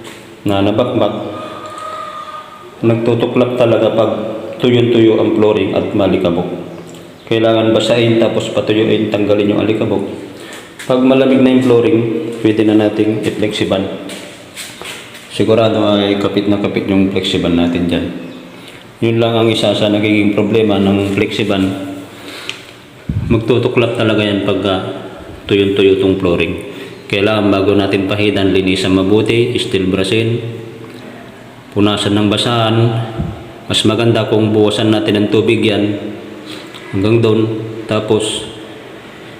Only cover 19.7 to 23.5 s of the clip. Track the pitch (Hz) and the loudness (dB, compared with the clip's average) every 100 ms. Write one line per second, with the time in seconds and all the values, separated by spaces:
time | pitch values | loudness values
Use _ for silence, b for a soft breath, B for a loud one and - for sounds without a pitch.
19.7 | 104 107 104 107 107 104 104 104 113 107 | 2 2 2 2 2 2 2 2 2 2
20.7 | 98 98 101 98 98 104 - 101 98 95 | 2 2 2 0 -2 -2 -2 -2 0 -2
21.7 | 95 - - - B B B B B B | -4 -10 -12 -14 B B B B B B
22.7 | - - - - - - 113 - | -20 -20 -12 -8 -4 -2 0 2